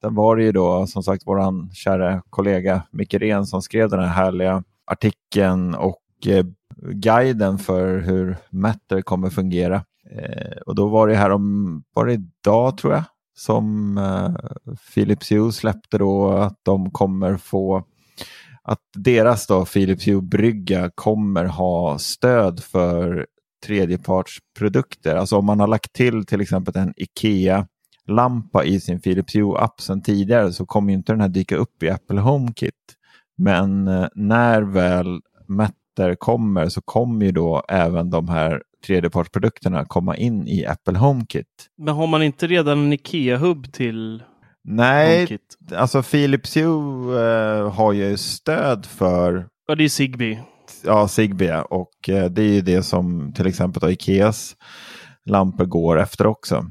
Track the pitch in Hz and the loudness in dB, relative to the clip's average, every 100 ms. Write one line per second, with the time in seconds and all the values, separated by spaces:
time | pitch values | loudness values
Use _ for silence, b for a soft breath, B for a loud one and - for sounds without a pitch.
0 | 107 104 107 113 113 98 90 90 95 - | -4 2 4 4 4 4 2 2 -2 -4
1 | 92 98 - 98 95 92 90 92 - 95 | -4 -4 0 0 0 -2 -8 -8 -2 0
2 | 90 92 - - 98 95 95 92 - - | 0 -2 -6 -4 0 0 0 -2 -4 -8
3 | 101 101 107 104 98 95 92 110 110 98 | -4 -2 0 0 -2 -6 -4 0 0 0
4 | 90 87 95 90 92 95 92 _ - - | 0 0 0 0 0 0 -4 _ -8 -2
5 | 107 - _ 101 95 92 90 85 92 92 | -2 -2 _ 0 2 2 -2 -2 -4 -4
6 | _ _ - 95 90 92 _ - - 98 | _ _ 0 2 2 -6 _ -18 -12 -4
7 | 110 113 131 117 101 98 - 92 92 92 | 2 4 4 2 0 -2 -2 0 0 -2
8 | 87 95 92 90 _ 92 101 104 _ 95 | 0 -2 -2 -6 _ -4 -2 -2 _ -4
9 | - 92 95 87 95 87 87 95 92 _ | -2 -2 -2 -2 -2 0 0 -2 -4 _
10 | _ - - - - - - 101 101 110 | _ -14 -10 -10 -12 -14 -8 -2 2 4
11 | 107 107 101 101 101 101 98 78 - - | 4 6 4 2 0 -2 -4 -6 -6 -2
12 | 117 120 90 _ - 110 127 190 151 147 | 0 -2 -6 _ 2 2 2 0 -2 -2
13 | 156 _ _ _ - 110 107 107 104 101 | -4 _ _ _ -2 -2 0 -2 -2 -2
14 | 98 95 95 175 - - - - _ - | -2 -2 -2 -4 -8 -14 -14 -16 _ -2
15 | 101 104 - 107 113 107 110 101 _ 107 | 0 0 2 2 2 0 -4 -4 _ -2
16 | 101 98 98 95 101 - - 95 92 - | 0 2 2 2 0 -2 0 0 0 -2
17 | 98 95 95 98 - 98 95 95 - B | -2 0 -2 -2 -4 -4 -2 -2 -4 B
18 | B B B B B B - 113 _ - | B B B B B B -6 -6 _ -4
19 | 101 120 110 117 - 95 90 101 95 92 | 2 4 4 2 2 0 2 0 2 0
20 | - 101 92 98 110 107 90 95 90 - | 2 0 0 2 2 0 -2 -2 -2 -2
21 | - 110 104 95 90 80 92 85 87 71 | -2 0 0 0 -2 -2 0 0 -2 -4
22 | - - 123 123 98 85 - 92 87 87 | -6 0 2 4 2 -2 -6 -2 0 0
23 | 87 87 67 _ _ _ - 104 87 87 | -2 -4 -8 _ _ _ -4 -2 0 -2
24 | - 92 92 - _ - 104 98 131 - | 0 -2 -2 -12 _ -4 0 0 -2 -6
25 | 80 80 95 104 101 104 104 110 - - | -2 -2 2 2 2 2 2 0 -4 0
26 | 123 113 98 104 101 92 90 92 92 - | 0 0 -2 -4 -2 -2 -2 -2 -4 -4
27 | 92 - 117 101 92 95 95 _ _ _ | -12 -4 0 2 2 0 -2 _ _ _
28 | - 107 123 123 107 - 73 95 - 87 | -2 2 2 0 -2 -2 0 0 -2 -4
29 | 92 92 95 107 101 - 117 _ - 95 | 0 -2 0 0 0 0 -2 _ -6 -6
30 | 92 101 98 120 101 87 90 107 101 95 | 0 0 2 2 2 -2 -4 -2 0 0
31 | - 110 101 92 92 76 107 _ 80 95 | 0 0 2 0 -2 -2 -2 _ -4 -4
32 | _ 101 110 143 123 110 - - _ _ | _ 0 2 2 -2 -4 -6 -8 _ _
33 | b b b - 92 90 98 98 95 92 | b b b -2 2 2 2 0 0 0
34 | 90 - 104 117 120 110 104 95 90 90 | -2 -2 0 2 4 2 2 0 2 0
35 | 90 87 _ _ - 98 107 - _ - | -2 -6 _ _ -6 -2 -2 -4 _ -2
36 | 92 90 - 117 110 95 82 - - 110 | -2 0 0 0 0 0 0 -4 -4 -2
37 | 123 113 101 87 82 80 - 95 85 87 | 0 0 2 2 0 -2 -2 0 0 0
38 | 87 85 85 85 80 78 - _ - 92 | -2 -2 -2 -2 -2 -4 -8 _ -2 0
39 | 85 90 85 - 113 - - 87 69 - | 0 -2 -2 0 -2 -2 -4 -4 -2 -2
40 | 90 - 120 110 64 87 58 92 - 92 | -2 -2 -2 -2 -2 -4 -2 -4 -2 2
41 | 135 135 113 - - _ - _ 151 151 | 2 2 -4 -8 -10 _ -20 _ -6 -2
42 | 160 156 156 143 170 175 147 147 147 143 | 0 2 0 0 0 2 2 2 2 0
43 | - 175 127 123 170 165 127 - 123 113 | -4 -2 0 2 0 -2 -6 -6 -6 -4
44 | 110 113 117 b b b - 107 120 139 | -10 -12 -16 b b b -8 2 4 6
45 | 156 165 175 107 _ - - 82 123 - | 6 4 2 -6 _ -20 -12 -2 2 2
46 | 123 151 143 135 - 156 160 160 147 131 | 2 2 4 2 0 0 2 0 -2 -6
47 | 123 127 117 113 107 107 104 95 110 101 | -4 0 2 2 0 0 -2 2 2 2
48 | 98 104 - - - 156 147 113 - - | -2 -4 -6 -8 -4 -2 0 -2 -6 -2
49 | 92 90 90 90 90 _ - 151 156 - | 0 2 2 0 -6 _ -6 0 0 0
50 | 135 127 117 110 123 _ _ - - 107 | -2 -2 -6 -6 -12 _ _ -12 2 2
51 | 104 - 110 95 92 80 - 92 90 _ | 4 2 0 2 -2 -2 -4 -6 -6 _
52 | - 95 90 90 107 101 92 90 92 90 | -2 0 0 0 2 2 2 0 2 -2
53 | 87 87 71 - 90 90 90 87 80 92 | 0 -4 -6 -2 -2 0 -2 0 -2 -2
54 | - 98 104 113 - - B B B B | 0 2 2 0 -10 -18 B B B B
55 | B B - 101 95 - 90 85 82 82 | B B -2 2 2 0 -2 0 2 2
56 | 98 - 104 110 - 69 87 | 2 0 0 0 -4 -4 -4